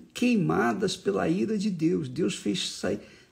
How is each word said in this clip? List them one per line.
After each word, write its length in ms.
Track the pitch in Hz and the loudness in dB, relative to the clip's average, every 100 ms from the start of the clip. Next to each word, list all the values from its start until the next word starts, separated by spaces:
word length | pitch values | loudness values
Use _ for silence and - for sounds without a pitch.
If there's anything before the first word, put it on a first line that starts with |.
| - | -10
queimadas 840 | - 247 233 156 160 233 208 190 - | -2 2 4 2 2 2 2 -2 -2
pela 320 | - 196 175 | -2 0 2
ira 280 | 180 214 220 | 2 0 0
de 140 | 214 | -2
Deus. 380 | 175 160 180 135 | 0 0 0 -2
Deus 260 | 127 202 | -2 -2
fez 340 | - 208 190 - | -2 -4 -2 -4
sair, 300 | - - 208 - - - | -4 -4 -4 -8 -20 -20